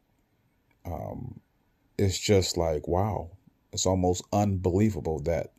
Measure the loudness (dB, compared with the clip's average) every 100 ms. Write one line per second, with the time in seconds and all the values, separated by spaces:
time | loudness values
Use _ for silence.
0 | _ _ _ _ _ _ _ _ -12 -10
1 | -10 -10 -12 -16 -20 _ _ _ _ -2
2 | 0 0 2 4 4 0 0 -2 0 0
3 | 0 -2 -8 -14 _ _ _ -4 0 2
4 | 2 0 0 0 2 2 2 4 2 0
5 | -4 -4 -2 -2 -4